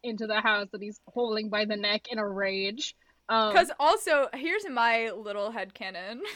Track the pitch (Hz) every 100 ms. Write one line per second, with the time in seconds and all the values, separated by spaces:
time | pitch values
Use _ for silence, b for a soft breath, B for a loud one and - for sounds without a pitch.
0 | 247 220 214 214 220 208 202 202 208 208
1 | - 240 233 214 220 208 214 208 202 214
2 | - 226 208 190 196 196 196 233 - -
3 | _ _ - 226 214 349 330 - 302 427
4 | 370 294 269 262 320 403 392 247 233 226
5 | 226 196 208 202 208 226 190 - 190 180
6 | 190 240 415